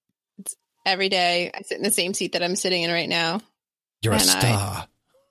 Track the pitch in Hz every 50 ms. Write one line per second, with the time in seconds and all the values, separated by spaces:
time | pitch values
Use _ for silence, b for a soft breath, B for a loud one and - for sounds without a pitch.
0 | _ _ _ _ _ _ _ - 196 - - - _ _ _ _ _ 196 190 190
1 | 190 190 196 185 180 175 175 175 175 - - - 196 - - - - 202 - 208
2 | 170 185 202 - 185 170 - 170 175 175 185 - - 180 185 175 165 170 170 170
3 | 151 151 175 170 165 165 175 214 - _ _ _ _ _ _ _ _ _ _ _
4 | - 113 110 107 92 90 92 95 113 120 107 101 101 98 98 92 - - _ _
5 | _ _ _ _ _ _